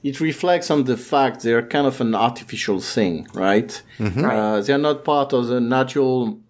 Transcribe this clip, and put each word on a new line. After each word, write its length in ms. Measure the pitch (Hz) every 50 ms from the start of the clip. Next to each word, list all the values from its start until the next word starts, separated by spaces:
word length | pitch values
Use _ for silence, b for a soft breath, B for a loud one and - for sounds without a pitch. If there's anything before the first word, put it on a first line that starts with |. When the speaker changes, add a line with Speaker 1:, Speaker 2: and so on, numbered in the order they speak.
| -
Speaker 1:
it 160 | 139 135 -
reflects 500 | 160 160 147 - - 175 175 175 175 -
on 140 | 160 147 131
the 140 | 127 123 113
fact 440 | - - - 143 135 127 113 -
they're 240 | - 117 117 117 120
kind 220 | 120 - 147 143 135
of 120 | 127 -
an 140 | 127 113 113
artificial 680 | 98 113 120 127 - - - - - - - 101 92
thing, 480 | - - - 123 107 92 85 - - - -
right? 480 | - 95 98 98 107 123 120 - - - B B B
Speaker 2:
Mm-hmm. 240 | 110 107 90 117
Speaker 3:
Right. 160 | 156 139 120 107
Speaker 1:
Uh, 240 | 107 107 107 104
they're 160 | 101 135 139 143
not 260 | 147 151 147 143 -
part 300 | - 147 143 139 139 139
of 140 | 127 120 120
the 120 | 123 123
natural 760 | 120 117 127 131 131 127 - 147 135 131 127 127 120 110 107 - - _